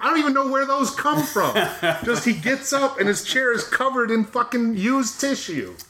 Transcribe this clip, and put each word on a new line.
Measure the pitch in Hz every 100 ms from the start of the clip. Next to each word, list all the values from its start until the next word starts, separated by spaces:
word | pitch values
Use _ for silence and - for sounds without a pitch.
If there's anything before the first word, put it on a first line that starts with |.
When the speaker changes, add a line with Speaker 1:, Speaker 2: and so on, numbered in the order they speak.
Speaker 1:
I | 247
don't | 320
even | 294
know | 269 269
where | 269 269
those | 277 262
come | - 294 302
from. | 147 208 156
Speaker 2:
<laughs> | 202 175 - 170 156
Speaker 1:
Just | 233 233
he | 240
gets | 214 202 269 -
up | 277 269 -
and | 202
his | 196
chair | - 262 254
is | 226
covered | - - 262 254 233
in | 226
fucking | 214 247 233 247 226 214
used | 208 269 233 -
tissue. | 277 269 - 156 95 90 -